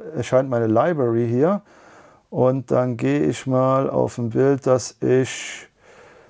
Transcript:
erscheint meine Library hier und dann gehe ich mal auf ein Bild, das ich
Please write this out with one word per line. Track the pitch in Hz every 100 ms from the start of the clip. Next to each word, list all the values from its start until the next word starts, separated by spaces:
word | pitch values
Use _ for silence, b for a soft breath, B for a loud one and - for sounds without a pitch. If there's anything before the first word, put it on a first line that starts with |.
| - 139
erscheint | 117 131 135
meine | 120 113
Library | 110 151 165 123 117 120
hier | 120 156 202 B B B B B B _
und | 180 127 135 127
dann | 127 127 117
gehe | 127 143
ich | 156 127 -
mal | 127 131 131 135
auf | 131 123 -
ein | 117
Bild, | 127 131 139 131
das | 127 - -
ich | 127 127 131 - - - - _ b b b b b